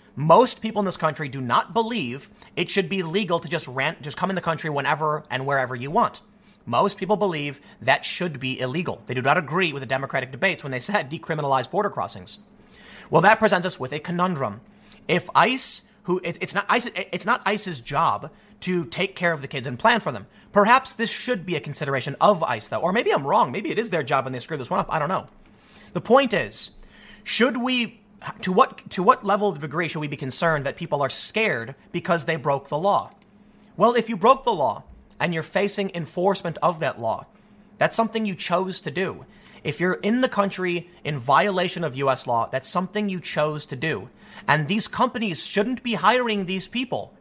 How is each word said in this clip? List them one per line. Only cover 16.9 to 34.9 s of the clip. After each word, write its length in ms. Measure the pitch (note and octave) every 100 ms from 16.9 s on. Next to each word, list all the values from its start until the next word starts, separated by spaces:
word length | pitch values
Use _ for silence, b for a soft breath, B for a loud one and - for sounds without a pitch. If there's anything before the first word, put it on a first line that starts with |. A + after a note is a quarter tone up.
| F#3+
it's 300 | - F3+ G3
not 160 | B3 G3
ice's 360 | G#3 G3 D3
job 500 | A2+ C#3 D#3 G#2 D3+ B B -
to 240 | - F3+ E3
take 300 | - G3 -
care 180 | F3
of 80 | D#3+
the 60 | C3+
kids 180 | C#3 B2+
and 140 | B2
plan 200 | A3 A#3
for 120 | -
them. 160 | A2+ - B B
Perhaps 420 | G3+ G#3 B3+ B3
this 160 | - A3+
should 360 | - - A#3+ D#3+
be 100 | D#3+
a 40 |
consideration 560 | D3+ C#3 C#3 C#3 C3 C#3
of 220 | E3 F#3+
ice, 240 | D#3+ A#2 -
though. 120 | A2+
Or 140 | E3
maybe 180 | G#3 G4
I'm 140 | G4+ C#3
wrong. 260 | G3+ F#3
Maybe 200 | C3+ G#3
it 80 | D#3+
is 100 | A#3
their 140 | E3+
job 220 | B2+ C#3 C3
and 100 | B2+
they 40 |
screwed 200 | - D3+
this 100 | A#2+
one 100 | F#3+
up. 140 | -
I 60 | D#3
don't 100 | D3+
know. 180 | F#3 - - - B B B B
The 80 | F3
point 320 | - B3+ C#4
is, 380 | F#3 A2 - - - B B B B
should 340 | - - B3 B3
we, 440 | B3 B3+ A#3 - _ - - -
to 100 | F#3
what, 380 | F#3 C4 - -
to 100 | -
what 220 | F#3 B3+ G3+
level 240 | G3+ G#3
of 100 | D3+
degree 280 | D3+ D3+ F3+
should 120 | E3
we 80 | D3+
be 80 | C#3
concerned 480 | C3+ - E3+ D#3 C3+
that 120 | -
people 240 | E3+ C#3+
are 80 | C3+
scared 640 | - - G#3 A3 C3 A2+ b b
because 340 | F3 F3 E3+ C#3+
they 100 | D#3+
broke 340 | D3 C#3 -
the 80 | D3+
law? 340 | F#3+ F3 - - _ _ - b b -
Well, 200 | G#3+ A#3+
if 140 | A3+
you 60 | A3
broke 280 | G#3+ C4+
the 100 | -
law 300 | F#3+ B2+ G#2 -